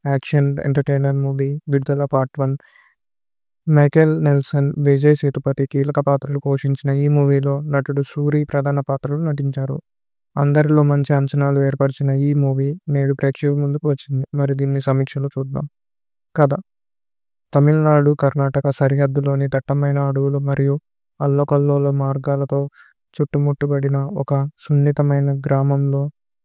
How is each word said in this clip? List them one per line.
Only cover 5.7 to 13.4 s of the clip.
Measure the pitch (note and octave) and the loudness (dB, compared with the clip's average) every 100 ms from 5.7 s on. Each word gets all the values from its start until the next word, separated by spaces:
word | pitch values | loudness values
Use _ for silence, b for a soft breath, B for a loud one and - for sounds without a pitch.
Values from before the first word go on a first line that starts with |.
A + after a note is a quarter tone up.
| C#3 C#3 C#3+ | -2 0 0
పాత్రలు | C#3+ C#3 C#3 C#3+ | 0 0 -2 -6
పోషించిన | C#3+ C#3 C#3 C#3 C#3+ C#3 | -2 -2 -2 -2 -2 0
ఈ | D3 | 2
మూవీలో | D3 C#3+ C#3 C#3 C#3 D3+ | 2 2 2 0 -4 -2
నటుడు | C#3+ C3+ C#3 | -4 -2 -4
సూరి | C#3 - D3 D3 | -4 -4 -2 0
ప్రధాన | D3 C#3+ C#3 C#3+ | 0 -2 -2 -2
పాత్రలో | C3+ C#3 - D3 | -2 -6 -4 -4
నటించారు. | E3 C#3+ C#3 C3+ C3+ C#3 - _ _ _ _ - | -4 -2 -4 -4 -6 -8 -12 _ _ _ _ -2
అందరిలో | C#3+ D3 D3+ D3+ | 2 2 4 4
మంచి | D3 C#3+ C#3+ | 4 2 2
అంచనాలు | C#3+ C#3 C#3+ C#3 C#3 | 0 0 0 0 2
ఏర్పరిచిన | C3+ C3+ C#3 C3+ C#3 C3+ | 0 0 -2 0 -2 0
ఈ | C#3+ | 0
మూవీ | D3 C#3 C3+ C#3 E3 - | 2 0 0 -2 -4 -4
నేడు | C#3+ C#3 | -2 0
ప్రేక్షకుల | C3+ C#3 C3+ | 0 -2 0